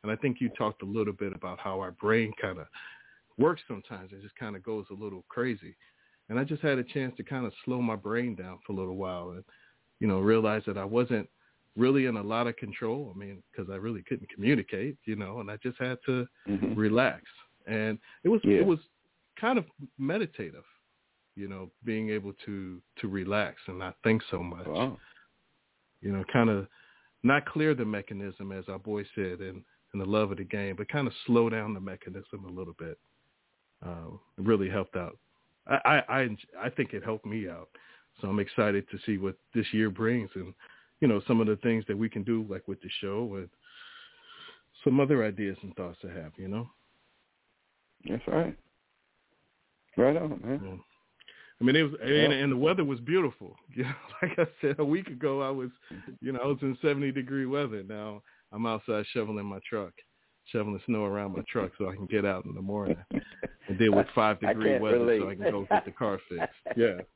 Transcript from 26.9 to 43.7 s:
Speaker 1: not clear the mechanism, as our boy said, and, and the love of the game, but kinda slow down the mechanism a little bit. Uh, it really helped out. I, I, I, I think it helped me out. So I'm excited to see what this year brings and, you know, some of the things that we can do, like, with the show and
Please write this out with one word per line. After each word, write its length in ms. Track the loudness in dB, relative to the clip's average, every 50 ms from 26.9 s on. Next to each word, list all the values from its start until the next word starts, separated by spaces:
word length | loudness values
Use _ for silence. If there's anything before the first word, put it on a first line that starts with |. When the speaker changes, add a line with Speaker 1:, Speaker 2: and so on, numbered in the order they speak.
| _ _ _ _ _ _
Speaker 1:
not 240 | 4 6 6 6 4
clear 280 | 0 -2 2 4 4 4
the 100 | 2 0
mechanism, 680 | -2 -2 -4 -6 -8 -10 -8 -8 -10 -10 _ -10 -10
as 160 | -10 -10 -8 -8
our 100 | -10 -10
boy 240 | -6 -6 -4 -4 -6 -6 -4
said, 260 | -4 -4 -4 -4 -6
and, 240 | -8 -10 -10 -12 -16 _ _ _ _ _
and 80 | -6 -4
the 40 | -2
love 260 | 2 4 4 4 2
of 80 | 0 -6
the 60 | -6
game, 320 | -6 -4 -4 -4 -4 -4
but 120 | -6 -8 -4
kinda 220 | -2 -2 -2 -2 -4 -6 0
slow 220 | 4 6 6 6 6
down 260 | 2 -2 -4 -4 -6
the 60 | -6
mechanism 640 | -6 -10 -10 -12 -12 -12 -12 -12 -12 _ -14 -14 -12
a 60 | -12
little 240 | -10 -10 -10 -10 -10 -12
bit. 200 | -12 -12 -12 _ _ _ _ _ _ _ _ _ _ _ _ _ _ _ _ _ -12
Uh, 260 | -10 -10 -10 -12 -14 -14 -16 _ _ _ -2
it 60 | 4
really 240 | 4 4 4 4 0
helped 280 | 0 -2 -4 -4 -6
out. 220 | -6 -6 -6 -10 _ _ _ _ _ _ _ _ _ _
I, 100 | 0 0 2 4
I, 360 | 6 4 4 4 2 0 0
I, 160 | 0 0 -2 -8 -12 _ -14 -8 -8
I 60 | -6
think 220 | -2 -2 -4 -2
it 100 | -4 -8
helped 240 | -4 -4 -6 -6 -6
me 220 | -6 -6 -6 -6 -6
out. 220 | -10 -12 -16 _ _ -20 -20 -20 -20 -20 _ _ _ -8
So 80 | -4 -2
I'm 100 | 0 0
excited 500 | 0 0 2 2 4 4 4 2 0 -2
to 80 | -12 -8 -2
see 120 | -2 -2 0
what 180 | -2 -4 -6 _ _ _ _
this 120 | 0 0 2
year 180 | 2 2 2 2
brings 400 | 0 0 0 0 2 0 -2 -4 -8
and, 200 | -10 -10 -10 -14 _ -20 -20 -20 -20 _ _ _ _
you 80 | 4 4
know, 120 | 4 4 4
some 140 | 4 4 4
of 60 | 6
the 100 | 4 2
things 280 | 2 2 2 2 2 0 -2
that 100 | -2 -2
we 100 | -2 -2
can 140 | -2 -4
do, 240 | -2 0 0 -2 -2 -4
like, 200 | -8 -10 -8 -8
with 120 | -10 -10
the 80 | -8 -10 -8 -6
show 340 | -6 -4 -4 -4 -4 -4 -6
and 140 | -8 -10 -12 _ _ _ -20